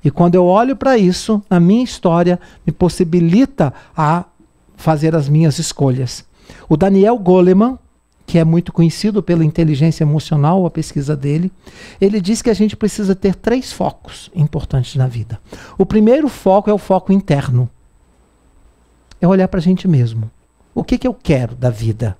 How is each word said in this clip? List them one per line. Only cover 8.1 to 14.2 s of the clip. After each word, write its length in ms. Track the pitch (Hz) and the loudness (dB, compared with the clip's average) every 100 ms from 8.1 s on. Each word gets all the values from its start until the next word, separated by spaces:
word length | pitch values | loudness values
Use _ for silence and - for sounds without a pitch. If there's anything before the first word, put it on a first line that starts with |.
| _ - | _ -2
que 120 | 170 | 0
é 40 | |
muito 300 | 160 165 170 | 2 0 -2
conhecido 480 | - 170 - 208 208 | 0 0 2 -2 -2
pela 240 | - 170 156 | 0 0 0
inteligência 580 | 156 160 139 160 156 | 0 0 2 0 0
emocional, 600 | 151 151 - 151 147 190 175 | 0 -2 -2 0 2 2 0
a 60 | |
pesquisa 440 | 160 156 - 139 147 | -4 -6 -6 -4 -4
dele, 360 | 143 151 185 - - - - - | -2 -2 -4 -8 -20 -20 -20 -2
ele 180 | 196 208 | 0 0
diz 220 | 175 226 | -2 -2
que 80 | 247 | 0
a 60 | 202 | 0
gente 200 | 214 - | 0 0
precisa 400 | 214 - 196 190 | -4 -2 -4 0
ter 200 | 202 180 | -2 -2
três 360 | - 247 254 | -2 -2 -4
focos 600 | - 165 - - - | -6 -6 -8 -20 -20